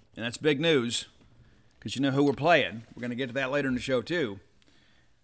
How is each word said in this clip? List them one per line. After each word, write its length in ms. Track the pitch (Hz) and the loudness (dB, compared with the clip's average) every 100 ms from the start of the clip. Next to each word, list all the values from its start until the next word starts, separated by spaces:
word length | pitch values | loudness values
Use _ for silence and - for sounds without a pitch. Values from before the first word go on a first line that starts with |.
| _ - | _ -10
And 100 | 117 | -6
that's 120 | - | 0
big 220 | 151 139 | 0 2
news, 460 | 165 143 117 - - _ - - - _ _ _ | 4 2 2 -2 -4 _ -20 -20 -20 _ _ _
'cause 160 | 107 117 | -8 -2
you 60 | |
know 80 | 139 | 2
who 120 | 135 | 4
we're 100 | 143 | 2
playing. 500 | 123 156 160 92 113 113 - | 2 4 4 2 -6 -14 -10
We're 60 | |
gonna 140 | 123 120 | -8 -6
get 120 | 131 | -4
to 60 | |
that 180 | 123 131 | -4 -2
later 160 | 143 135 | 0 0
in 80 | 123 | -2
the 60 | |
show, 200 | 135 127 | 0 -2
too. 380 | 113 175 120 98 - _ _ _ _ _ _ _ | -2 -2 -4 -6 -14 _ _ _ _ _ _ _